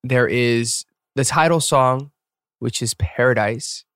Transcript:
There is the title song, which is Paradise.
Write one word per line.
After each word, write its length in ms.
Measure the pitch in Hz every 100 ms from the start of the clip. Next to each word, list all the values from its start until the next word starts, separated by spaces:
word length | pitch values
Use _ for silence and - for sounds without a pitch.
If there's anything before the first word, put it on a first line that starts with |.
There 240 | 127 127 123
is 600 | 117 120 117 117 - - _ _ -
the 80 |
title 360 | 131 151 160 165
song, 500 | - 143 127 131 143 _ _ _ _ _
which 240 | 117 -
is 100 | 117
Paradise. 880 | - 95 - 123 113 107 117 - - _